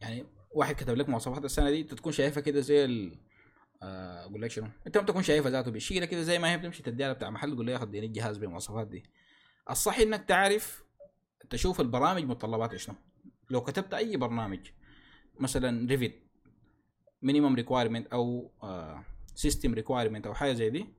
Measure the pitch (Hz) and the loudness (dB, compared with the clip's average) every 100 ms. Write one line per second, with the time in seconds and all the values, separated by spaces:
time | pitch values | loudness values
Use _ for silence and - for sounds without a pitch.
0 | 113 117 - - _ 156 139 143 127 120 | -10 -10 -10 -20 _ 0 0 0 0 0
1 | 143 117 127 135 139 - 143 151 151 - | 2 0 -2 -4 -2 2 4 2 -2 -6
2 | 165 147 139 147 147 143 135 147 135 120 | -4 2 2 2 0 0 4 6 6 0
3 | 92 80 - _ _ _ _ _ 92 95 | -4 -10 -20 _ _ _ _ _ -12 -10
4 | 92 87 90 104 117 110 107 - - 208 | -10 -12 -12 -8 -6 -6 -8 -10 0 2
5 | 196 185 185 151 135 131 123 107 - 190 | 2 0 4 4 4 0 -2 -4 -2 -2
6 | 170 175 165 175 170 170 175 170 - 117 | -2 -2 0 2 2 0 -2 -8 -8 -2
7 | 135 127 - 107 147 131 117 123 113 101 | -2 -2 -6 -6 -4 -2 -2 -2 -4 -6
8 | 110 110 113 104 104 85 - 110 104 95 | -6 -4 -4 -4 -6 -6 -6 -6 -6 -10
9 | - _ _ _ _ _ - - 208 190 | -16 _ _ _ _ _ -8 -2 0 4
10 | 214 214 - 185 196 208 - - - _ | 4 4 2 4 6 4 0 -10 -18 _
11 | - _ _ _ - 120 180 180 131 123 | -20 _ _ _ -8 0 0 2 2 4
12 | 147 185 143 120 110 110 113 113 - 98 | 4 2 0 -4 -2 0 -2 -4 -10 -14
13 | _ _ - _ _ 127 120 165 190 - | _ _ -20 _ _ -2 0 -4 -2 -2
14 | 226 175 123 117 110 95 - - - - | 0 0 0 0 -2 -6 -10 -20 -20 -20
15 | - - _ - 131 131 127 117 120 135 | -20 -20 _ -4 -2 0 0 0 2 2
16 | 120 - _ _ _ _ _ _ _ _ | 0 -4 _ _ _ _ _ _ _ _
17 | _ _ 131 147 143 123 117 127 117 117 | _ _ 2 6 6 4 2 2 2 0
18 | - 123 120 123 - _ 98 90 78 78 | -2 0 0 -2 -6 _ -10 -8 -8 -12
19 | - - - - 147 - 131 113 107 127 | -14 -14 -14 -2 0 2 0 0 0 0
20 | 110 107 104 98 139 120 110 139 220 | 0 -2 -6 -2 0 2 0 0 -6